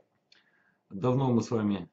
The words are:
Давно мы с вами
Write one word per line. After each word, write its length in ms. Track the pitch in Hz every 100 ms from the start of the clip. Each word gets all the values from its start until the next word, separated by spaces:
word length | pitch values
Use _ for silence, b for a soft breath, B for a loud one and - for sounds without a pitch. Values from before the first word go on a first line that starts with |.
| _ _ _ b b b b b -
Давно 420 | 95 123 127 135
мы 80 | 117
с 100 | 107
вами 380 | 113 104 98 85